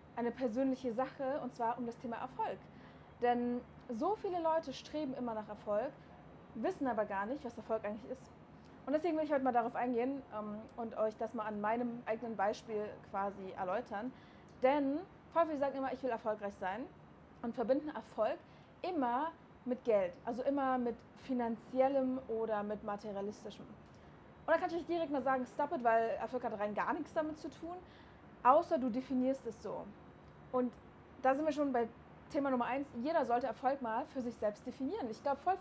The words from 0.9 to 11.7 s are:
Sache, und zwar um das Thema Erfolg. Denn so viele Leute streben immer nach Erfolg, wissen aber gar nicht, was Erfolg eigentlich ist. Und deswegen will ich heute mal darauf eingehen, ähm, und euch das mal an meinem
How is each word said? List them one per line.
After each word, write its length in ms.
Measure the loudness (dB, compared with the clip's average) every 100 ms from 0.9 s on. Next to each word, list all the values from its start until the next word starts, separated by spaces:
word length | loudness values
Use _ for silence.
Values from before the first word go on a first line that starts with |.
Sache, 480 | -2 -2 -2 -2 -2
und 140 | -4 -2
zwar 200 | -2 0
um 100 | -4
das 120 | -6
Thema 200 | -8 -6
Erfolg. 380 | -6 -4 -4 -4 -10 -20 -20 -20 -20 0
Denn 400 | 2 4 2 -2 -6 -14 -8
so 260 | -2 0
viele 260 | 0 0 0
Leute 320 | 2 2 0
streben 400 | -8 -6 -4 -4
immer 200 | -4 -4
nach 140 | -4 -6
Erfolg, 420 | -8 -2 0 0 -4 -18 -20 -20 -20 -14
wissen 320 | -4 -2 0 0
aber 180 | 0
gar 220 | 0 0 -2
nicht, 180 | -4
was 120 | -8 -10
Erfolg 280 | -2 -2
eigentlich 240 | -2 -6 -8
ist. 180 | -10 -12 -20 -20 -20 -20 -12 0
Und 60 |
deswegen 240 | 2 2 2
will 80 |
ich 80 | 2
heute 100 | 2
mal 100 | 4
darauf 220 | 4 2
eingehen, 480 | 0 0 2 0 -2 -6
ähm, 240 | -8 -6 -8 -10 -8
und 200 | -6 0
euch 200 | 0 0
das 180 | -4
mal 120 | -4 -4
an 140 | -2
meinem 400 | 0